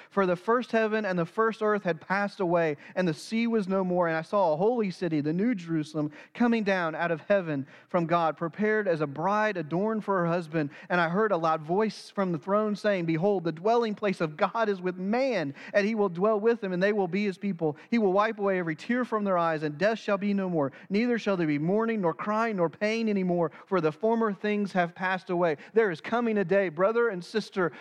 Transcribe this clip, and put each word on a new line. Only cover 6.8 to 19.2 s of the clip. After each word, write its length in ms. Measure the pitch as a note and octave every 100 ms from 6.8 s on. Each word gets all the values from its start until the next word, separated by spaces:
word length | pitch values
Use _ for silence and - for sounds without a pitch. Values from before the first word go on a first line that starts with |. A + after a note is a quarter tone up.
| E3 D#3
out 160 | E3+
of 80 | D#3+ -
heaven 400 | G3+ E3+ C#3+ C3 - -
from 160 | F3+ D#3+
God, 320 | E3+ D#3+ D3+
prepared 500 | E3+ E3+ G#3+ G#3+ G3+
as 140 | D#3+
a 40 | D3
bride 520 | C#3+ F3 G#3 G#3+ F#3
adorned 480 | D3+ E3 G#3+ A3 G3
for 140 | F#3+
her 80 | E3+
husband. 420 | F3 D#3 D#3+ D3 - -
And 140 | F3+
I 80 | E3+
heard 240 | F3+ A3
a 40 | F3
loud 260 | E3 D#3+
voice 460 | D3+ F#3 A3 - -
from 220 | - F#3+
the 80 | E3
throne 340 | F#3+ G#3 G#3+ G#3
saying, 260 | G#3+ F#3+
'Behold, 400 | E3 D#3 G3 G3
the 80 | E3+
dwelling 440 | E3 G3+ A#3+ A3+ G3+
place 260 | G#3 G3
of 160 | E3 D3+
God 320 | F#3+ A3+ G#3+
is 120 | G3
with 140 | F3+ F#3
man, 580 | F#3+ A#3+ C4+ G#3 C#3+ - -
and 120 | G3+ G3+
he 80 |
will 140 | A3 G3+
dwell 320 | E3+ G#3 G#3+
with 220 | A3+ A#3
them, 100 | F#3+
and 100 | F3+
they 120 | G3
will 160 | G#3+ F#3
be 160 | F#3+ G#3
his 120 | F#3
people. 380 | G3+ E3+ D#3+ C#3+ -
He 60 | A#3
will 160 | G3+
wipe 260 | F#3+ A3 G#3+
away 200 | G3 F#3
every 180 | E3+ D#3
tear 260 | - B3
from 220 | A#3+ A3